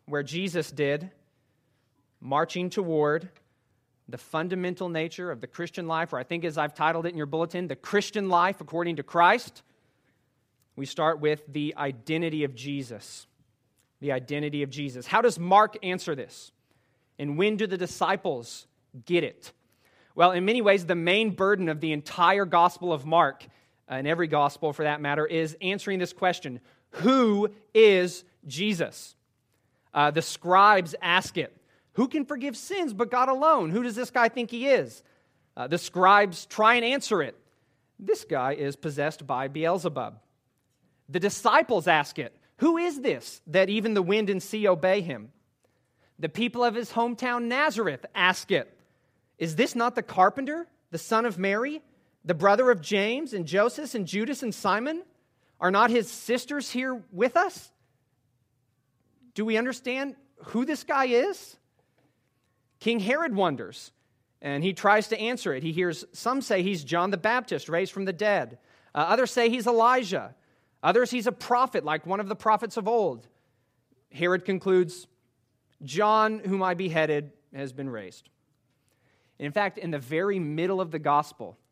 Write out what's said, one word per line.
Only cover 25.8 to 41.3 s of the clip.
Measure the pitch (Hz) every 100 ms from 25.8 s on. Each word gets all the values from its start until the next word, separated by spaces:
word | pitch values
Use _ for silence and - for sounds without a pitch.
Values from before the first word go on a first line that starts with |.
| - 190
this | 180
question, | - 185 175 143 123 - _ _
"Who | - 180 269 240 202 208 - _
is | 220 220 190 180 - - _ 156
Jesus?" | 135 208 185 151 - - _ _ _ _ _ _ _ _
Uh, | 151 147
the | 151
scribes | 156 - 170 185 202 202 170 175
ask | 180 175 185 180
it. | 135 - _ _ _
"Who | - 254
can | 311 269
forgive | 294 277 220
sins | - 392 330
but | 196 233
God | 247 262
alone? | 262 311 302 165
Who | 190
does | 247 214
this | 247
guy | - 226
think | 226 233
he | 233 262
is?" | 247 127 - _ _ _ _ _ -
Uh, | 127
the | 165
scribes | - 175 185 202 202 165 -
try | - 214 240
and |
answer | 233 269 - 202
it. | 135 - _ _ _ _ _ _
"This | 196 226 -
guy | 151 127
is | 147 139 139
possessed | 160 143 147 156 135
by | 127 135
Beelzebub." | 143 160 185 170 139 110 113 _ _ _ _ _ _ _ _ _
The | 151
disciples | 196